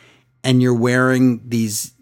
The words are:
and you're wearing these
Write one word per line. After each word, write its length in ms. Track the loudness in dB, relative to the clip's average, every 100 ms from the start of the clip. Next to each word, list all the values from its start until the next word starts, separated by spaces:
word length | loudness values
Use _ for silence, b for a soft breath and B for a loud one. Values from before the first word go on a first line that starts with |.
| b b b _
and 180 | 0 2
you're 140 | 2
wearing 760 | 2 0 0 2 2 0 0 -4
these 440 | -4 -4 -6 -12 _